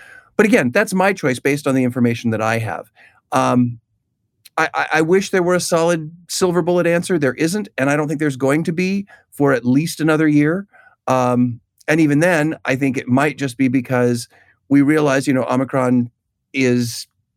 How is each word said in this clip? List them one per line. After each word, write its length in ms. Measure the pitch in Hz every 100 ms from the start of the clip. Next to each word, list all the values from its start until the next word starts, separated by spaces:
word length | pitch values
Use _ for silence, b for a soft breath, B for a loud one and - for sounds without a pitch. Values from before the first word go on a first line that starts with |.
| B B B -
But 80 | 208
again, 260 | 220 127
that's 220 | 160 208
my 200 | 190 190
choice 260 | 190 147 120
based 280 | 139 143 143
on 80 | 131
the 80 |
information 480 | 127 127 120 117 117
that 100 | 110
I 160 | 110 113
have. 340 | 107 82 - b b b _
Um, 480 | 135 127 123 123 117 _ _ _ _ _ _ _ -
I, 120 | 160
I, 140 | - 143
I 80 | 156
wish 280 | 160 185 196
there 140 | 190
were 120 | 175 180
a 40 |
solid 520 | - 170 165 170 156 170 -
silver 320 | - 185 175
bullet 260 | 170 175 170
answer. 300 | 170 170 180
There 140 | 156 -
isn't, 340 | 165 208 202 -
and 120 | 135
I 60 | 147
don't 120 | 147
think 120 | 147
there's 180 | 151 131
going 260 | 135 151 170
to 60 |
be 360 | 165 185 196 196 b b
for 240 | - 143
at 120 | 127 123
least 340 | 135 160 -
another 280 | 160 156 156
year. 400 | 147 147 180 202 b b b -
Um, 520 | 127 127 123 123 117 - _ -
and 120 | 156
even 200 | 151 143
then, 380 | 175 170 151 - -
I 100 | 131
think 220 | 139 123
it 100 | -
might 300 | 131 147 143
just 200 | 139 -
be 100 | 131
because 640 | 131 123 127 123 120 120 b b b _
we 120 | 143
realize, 460 | 139 156 147 135 143
you 60 |
know, 100 | 131
Omicron 640 | 120 127 131 135 127 123 120 - _ _ _
is 540 | 135 127 123 120 - - _ _